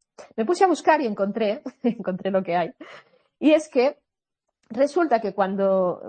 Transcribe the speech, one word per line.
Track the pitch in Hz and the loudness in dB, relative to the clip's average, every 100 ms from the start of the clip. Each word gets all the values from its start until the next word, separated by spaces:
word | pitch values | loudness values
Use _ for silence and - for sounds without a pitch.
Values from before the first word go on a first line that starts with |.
| _ - - - | _ -20 -18 -8
Me | |
puse | 220 349 381 | -2 2 2
a | |
buscar | 320 - 302 | 2 4 2
y | 247 | 2
encontré, | 202 196 208 208 240 | -2 -4 -2 -2 -4
<laughs> | 262 - | -8 -4
encontré | 240 214 185 185 190 | -4 -2 -6 -6 -2
lo | 190 | -2
que | 175 175 | 0 -2
hay. | 170 - - - _ _ _ - | -2 -8 -20 -20 _ _ _ -2
Y | 269 | 4
es | 311 311 | 4 2
que | 269 254 - _ _ _ _ _ _ - | 0 0 -2 _ _ _ _ _ _ -12
resulta | - 277 370 320 226 | -2 0 2 0 0
que | 214 | -2
cuando | 202 190 196 196 190 180 - | -2 -2 0 2 2 0 -2